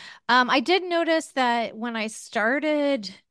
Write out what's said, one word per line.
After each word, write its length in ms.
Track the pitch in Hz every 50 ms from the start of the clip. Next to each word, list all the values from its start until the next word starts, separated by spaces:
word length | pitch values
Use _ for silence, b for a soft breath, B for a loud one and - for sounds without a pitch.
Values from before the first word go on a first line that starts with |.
| B B B B B -
Um, 220 | 240 254 247 240
I 100 | 233 285
did 220 | 226 320 359 381 359
notice 440 | 359 349 339 330 330 320 320 302 -
that 480 | - 269 254 240 240 240 226 - -
when 200 | 220 226 240 226
I 120 | 220 214 220
started 1040 | 220 - - - - 226 208 226 262 294 285 302 302 294 285 285 277 240 202 196 - - _ _